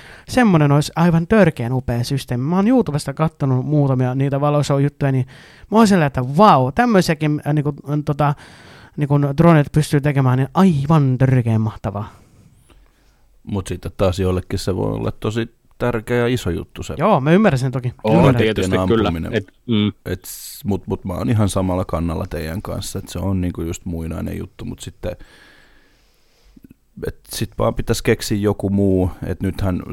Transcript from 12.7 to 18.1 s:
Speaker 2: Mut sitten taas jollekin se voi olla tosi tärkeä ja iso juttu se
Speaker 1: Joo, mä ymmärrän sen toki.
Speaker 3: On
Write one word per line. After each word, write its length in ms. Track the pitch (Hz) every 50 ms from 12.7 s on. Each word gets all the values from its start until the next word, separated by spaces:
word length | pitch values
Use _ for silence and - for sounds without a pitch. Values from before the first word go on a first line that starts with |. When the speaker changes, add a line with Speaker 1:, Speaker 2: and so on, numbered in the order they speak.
| - - _ _ _ _ _ _ _ _ _ _ _ _ -
Speaker 2:
Mut 240 | - 101 98 92
sitten 240 | - 92 87 - 98 -
taas 220 | - 104 95 87 98
jollekin 400 | 95 92 92 90 - - 101 92
se 160 | - - 92
voi 160 | 98 104 107
olla 200 | 107 110 110 110
tosi 440 | - - - 113 107 117 117 117 _ _ _ _ _
tärkeä 400 | - 123 120 117 113 107 - 123
ja 100 | 120 120
iso 220 | 120 127 120 - -
juttu 340 | 82 85 - - - - -
se 100 | - -
Speaker 1:
Joo, 240 | - 156 208 208 147
mä 100 | 127 151
ymmärrän 280 | 170 196 220 196 143 123
sen 120 | 131 135
toki. 220 | 123 135 120 123 - - -
Speaker 3:
On 100 | 107